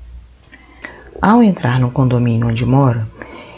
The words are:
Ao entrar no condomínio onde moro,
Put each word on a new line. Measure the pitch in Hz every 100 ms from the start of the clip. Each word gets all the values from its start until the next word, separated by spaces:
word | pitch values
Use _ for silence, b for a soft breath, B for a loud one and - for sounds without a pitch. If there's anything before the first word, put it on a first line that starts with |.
| - - - _ - B B B B B B -
Ao | - 233
entrar | 226 180 127 127
no | 123
condomínio | 127 127 123 120 113 117
onde | 113 120
moro, | 135 135 117 110 B B B B